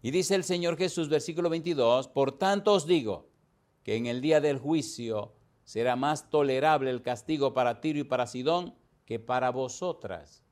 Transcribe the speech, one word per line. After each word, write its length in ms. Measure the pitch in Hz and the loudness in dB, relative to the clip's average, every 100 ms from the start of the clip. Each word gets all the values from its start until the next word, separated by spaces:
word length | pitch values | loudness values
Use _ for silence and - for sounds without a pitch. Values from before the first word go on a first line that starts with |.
Y 100 | 113 | -2
dice 240 | 160 180 196 | -2 0 0
el 80 | |
Señor 340 | 180 180 175 160 | 0 -2 -2 -2
Jesús, 320 | 180 - 156 | -2 -2 0
versículo 400 | 151 147 160 170 | 0 -2 -4 -2
veintidós: 580 | 165 160 156 117 123 131 | -2 -4 2 4 4 2
"Por 300 | - 135 135 | 0 0 0
tanto 360 | 190 202 202 | 0 2 4
os 120 | 202 147 | 2 4
digo 420 | 175 113 92 - _ _ _ _ _ | 2 2 -6 -10 _ _ _ _ _
que 140 | - 110 | -4 -4
en 100 | 120 | -2
el 160 | 120 | -2
día 180 | 139 156 | 4 4
del 200 | 147 139 | 4 0
juicio 760 | 127 160 139 - 117 107 104 _ _ _ | 0 -2 -2 -8 -6 -6 -6 _ _ _
será 320 | _ 107 120 123 | _ -2 0 0
más 340 | 143 151 - | 0 -2 0
tolerable 640 | 151 143 131 147 156 131 | 2 2 2 4 2 0
el 100 | 127 | -4
castigo 540 | 123 120 - 156 139 120 | -4 -8 -4 0 0 2
para 260 | 123 117 | 0 0
Tiro 160 | 160 147 | -4 -4
y 60 | |
para 240 | 139 127 123 | -2 -2 -2
Sidón 480 | 127 127 170 180 - _ _ _ | -2 -2 -2 -2 -14 _ _ _
que 140 | 113 | -10
para 300 | 117 127 127 | -4 -2 0
vosotras". 960 | 127 131 - 180 - 98 87 - - _ | -2 -6 -6 -8 -8 -10 -12 -14 -20 _